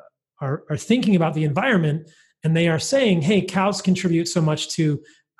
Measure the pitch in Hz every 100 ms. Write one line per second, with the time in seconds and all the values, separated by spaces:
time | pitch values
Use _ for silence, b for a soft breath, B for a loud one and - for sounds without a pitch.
0 | - _ _ - 139 143 - 151 - 247
1 | 202 185 160 151 156 139 262 196 156 156
2 | - b b b 156 160 170 160 - 269
3 | 240 170 151 202 185 190 196 196 185 180
4 | 175 165 170 175 156 151 - - 156 143
5 | - b b